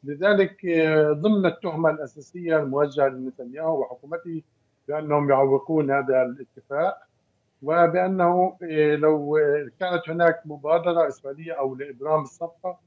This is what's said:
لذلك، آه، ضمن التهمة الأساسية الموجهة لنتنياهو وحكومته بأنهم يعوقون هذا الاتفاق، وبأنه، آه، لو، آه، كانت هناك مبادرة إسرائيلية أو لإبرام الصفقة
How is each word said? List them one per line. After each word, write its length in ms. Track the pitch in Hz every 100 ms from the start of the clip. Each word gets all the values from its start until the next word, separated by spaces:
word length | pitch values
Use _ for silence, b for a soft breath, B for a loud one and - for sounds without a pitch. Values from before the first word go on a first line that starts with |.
لذلك، 600 | 135 147 190 202 190 - 180
آه، 460 | 165 160 156 151
ضمن 340 | 151 190 208 180
التهمة 440 | - 185 160 165
الأساسية 680 | 156 139 - 135 180 170 160
الموجهة 520 | 143 135 147 139 139
لنتنياهو 720 | 131 131 127 120 139 160 156
وحكومته 640 | 135 127 139 165 170 160 - _ _ _ -
بأنهم 420 | 147 156 147 143
يعوقون 600 | 135 139 135 - 160 143
هذا 320 | 139 135 131
الاتفاق، 760 | 127 123 131 - _ 139 175 - _ _ _ _ _ _
وبأنه، 920 | 139 165 170 170 185 190 175 180 185 -
آه، 340 | 170 156 151 147
لو، 400 | 156 151 143 151
آه، 320 | 147 147 135 _
كانت 280 | 185 175 165
هناك 340 | 165 170 165
مبادرة 640 | 151 147 143 165 165 170 156
إسرائيلية 440 | 135 139 139 165
أو 220 | 139 135
لإبرام 480 | 131 143 123 143 156
الصفقة 560 | 135 - 165 _ 185 180